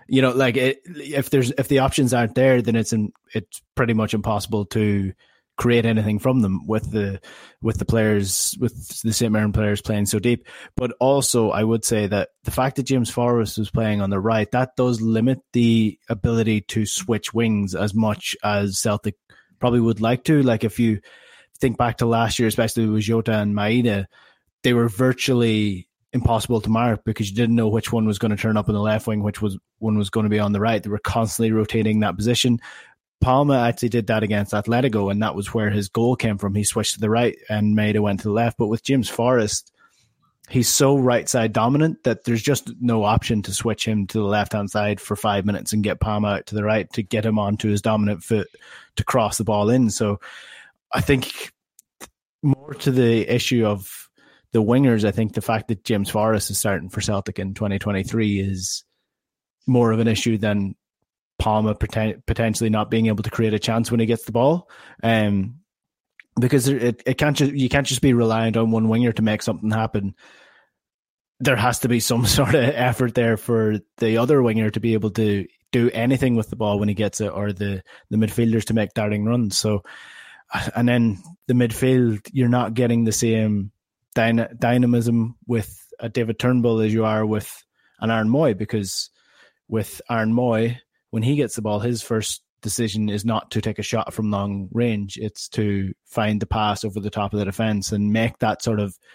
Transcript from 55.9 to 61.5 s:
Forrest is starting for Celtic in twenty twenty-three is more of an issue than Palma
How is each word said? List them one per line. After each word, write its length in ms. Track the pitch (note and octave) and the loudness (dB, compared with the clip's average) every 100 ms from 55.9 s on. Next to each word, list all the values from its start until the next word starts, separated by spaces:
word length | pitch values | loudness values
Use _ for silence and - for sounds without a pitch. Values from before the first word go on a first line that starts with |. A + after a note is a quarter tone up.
| G#2+ G2+ | -2 0
Forrest 400 | G#2+ A2 G#2+ - | 0 2 0 -2
is 80 | G2+ | -4
starting 320 | G#2 F#2 F#2 | -2 -2 -4
for 100 | - | -6
Celtic 380 | G#2 G2+ - F#2+ | -4 -4 -4 -6
in 160 | F#2+ | -8
twenty 240 | F#2+ G#2+ G2 | -4 -4 -2
twenty-three 600 | G#2+ F#2+ F2+ A2+ G#2+ G2+ | -2 -2 -2 0 0 0
is 440 | G2 F#2+ F2+ - - _ _ _ _ _ _ _ - | -2 -4 -6 -10 -12 _ _ _ _ _ _ _ 0
more 260 | B2 A#2 | 4 4
of 80 | A2 | 2
an 80 | A2+ | 2
issue 280 | G#2+ A#2 A2 | 0 0 0
than 380 | G#2+ G#2 G2 - _ _ _ _ _ - | 0 0 -2 -8 _ _ _ _ _ -6
Palma 360 | A2 | 0